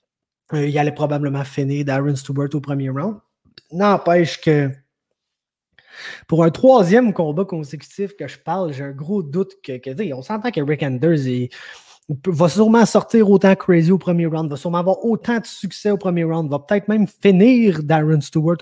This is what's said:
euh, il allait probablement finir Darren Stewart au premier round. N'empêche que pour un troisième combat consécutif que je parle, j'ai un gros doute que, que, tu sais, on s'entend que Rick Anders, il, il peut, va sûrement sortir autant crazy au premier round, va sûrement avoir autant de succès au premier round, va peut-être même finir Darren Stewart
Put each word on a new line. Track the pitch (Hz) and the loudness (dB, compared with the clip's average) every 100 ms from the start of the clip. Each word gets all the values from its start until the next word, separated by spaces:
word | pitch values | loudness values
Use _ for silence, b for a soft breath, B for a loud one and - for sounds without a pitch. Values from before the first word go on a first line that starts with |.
| _ _ _ _ _ | _ _ _ _ _
euh, | 156 147 | -4 -2
il | 143 | -2
allait | 147 | -2
probablement | 147 147 147 143 139 | -2 -4 -2 -4 -4
finir | 139 - 135 143 | -6 -6 -4 -4
Darren | 139 135 143 135 | -2 -2 -2 -4
Stewart | - 139 143 | -6 -6 -4
au | 151 | -6
premier | 139 139 135 | -6 -6 -6
round. | 131 180 214 _ _ _ - _ | -6 -6 -8 _ _ _ -20 _
N'empêche | 165 208 190 175 175 165 - | -2 2 2 2 2 2 -2
que | - 151 139 135 _ _ _ _ _ _ _ _ _ _ B B B B - | 0 2 0 -6 _ _ _ _ _ _ _ _ _ _ B B B B -2
pour | 165 | 2
un | 165 | 2
troisième | 160 262 262 175 220 247 | 4 6 6 6 4 4
combat | 185 160 151 | 0 -2 -2
consécutif | 196 165 147 160 - - 196 - | -4 -6 -10 -14 -16 -10 -10 -10
que | 196 | -14
je | - | -12
parle, | - 180 180 | -8 -6 -6
j'ai | 135 | -6
un | 139 | -10
gros | 139 151 208 | -12 -6 -6
doute | 156 156 190 - | -4 -4 -6 -8
que, | - 127 | -12 -12
que, | 131 | -10
tu | 135 | -8
sais, | 214 | -8
on | 247 | -8
s'entend | 131 285 247 | -8 -8 -4
que | 165 | -4
Rick | 139 151 | -2 -2
Anders, | 147 127 156 160 131 | -2 0 0 0 0
il, | 123 123 B B B B B - | -4 -6 B B B B B -12
il | 143 | -8
peut, | 190 | -4
va | 160 170 | 2 2
sûrement | 196 220 226 214 | 4 4 4 4
sortir | 214 - 233 208 | 2 2 2 4
autant | 196 196 | 4 4
crazy | 190 - 175 165 | 2 4 4 4
au | 190 | 2
premier | 180 170 | 0 -2
round, | 170 156 160 | -2 -4 -6
va | 139 | -6
sûrement | 175 170 | -4 -2
avoir | 175 190 | 0 0
autant | 233 220 226 233 | -2 -4 -2 -4
de | - | -4
succès | - 196 - 208 | -10 -10 -6 -4
au | 202 | -2
premier | 190 175 | -2 -2
round, | 165 165 156 | -2 -2 -4
va | 139 | -6
peut-être | - 208 202 | -2 -2 0
même | 220 202 | 0 -2
finir | - 202 185 220 254 226 156 | 0 4 6 6 6 4 0
Darren | 147 160 151 156 | 0 0 2 0
Stewart | 143 165 156 170 | 0 -2 0 0